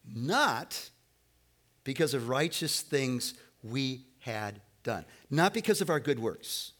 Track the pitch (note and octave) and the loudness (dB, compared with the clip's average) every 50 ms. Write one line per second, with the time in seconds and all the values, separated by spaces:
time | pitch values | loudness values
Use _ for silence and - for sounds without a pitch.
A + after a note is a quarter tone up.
0 | - - A2+ A2+ A#2+ D3+ G#3 C4+ D4+ A3+ B2 A2+ E3+ - - - - - _ _ | -14 -8 -6 -4 -2 2 4 4 4 4 2 0 -4 -6 -10 -12 -12 -14 _ _
1 | _ _ _ _ _ _ _ _ _ _ _ _ _ _ _ _ _ C3+ C3+ - | _ _ _ _ _ _ _ _ _ _ _ _ _ _ _ _ _ -6 0 2
2 | D#3+ C#3 C3 C3 A#2 A#2 C3 C3+ D#3 F3 - - E3 C#3+ - - - - D3+ C#3 | 2 2 2 -2 0 0 2 2 2 0 0 -2 -2 -2 -2 -2 -2 0 0 2
3 | C3+ B2+ B2+ B2 - - - - - _ _ _ - A2 A#2 C#3 C3+ C3 C3 B2+ | 2 2 0 -2 -2 -6 -8 -10 -20 _ _ _ -12 -4 -2 -2 0 -2 -2 -6
4 | - _ _ _ - B2 A2 G#2+ G#2+ G2+ G2+ G2+ - _ _ _ _ B2 A2 F2+ | -12 _ _ _ -8 -6 -4 -4 -4 -6 -6 -10 -18 _ _ _ _ -4 -4 -4
5 | - - - - - _ C#3 D3+ E3 G3+ G3+ A3+ A3 - G#3 - G3 D#3 E3 D3 | -6 -12 -20 -20 -8 _ 4 4 4 4 4 2 2 2 2 2 4 2 2 2
6 | A#2 D3 C#3 A#2 A2+ A2 D#2+ - - - - - - - - | 2 2 0 2 0 -2 -2 -4 -8 -8 -6 -6 -6 -10 -16